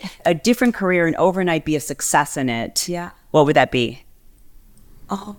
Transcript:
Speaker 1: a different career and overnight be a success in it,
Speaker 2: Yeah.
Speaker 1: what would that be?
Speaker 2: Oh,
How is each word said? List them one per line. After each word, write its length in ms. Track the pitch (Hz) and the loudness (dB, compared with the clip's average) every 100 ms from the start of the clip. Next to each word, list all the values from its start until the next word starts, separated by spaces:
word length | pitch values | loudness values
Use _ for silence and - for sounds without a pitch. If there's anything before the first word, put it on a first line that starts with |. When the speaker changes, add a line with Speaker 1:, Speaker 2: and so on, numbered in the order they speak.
| 185 - - | -10 -4 -2
Speaker 1:
a 80 | 165 | 0
different 400 | 226 240 240 - | 2 2 2 0
career 320 | 190 175 165 | 0 2 2
and 80 | - | 2
overnight 500 | 180 185 180 160 156 | 2 2 0 -2 -2
be 100 | 151 | -4
a 40 | |
success 560 | - 139 - 151 147 147 | -4 -8 0 2 2 -2
in 120 | 127 | -2
it, 380 | 117 - - - | -2 -4 -6 -6
Speaker 2:
Yeah. 220 | 175 175 - - | -6 -10 -16 0
Speaker 1:
what 140 | 156 151 | 2 4
would 80 | 147 | 4
that 160 | 127 | 2
be? 320 | 127 113 123 - - - - - - - - - - - | 0 -2 -6 -20 -20 -20 -20 -20 -20 -20 -20 -20 -18 -10
Speaker 2:
Oh, 260 | 196 208 | -10 -10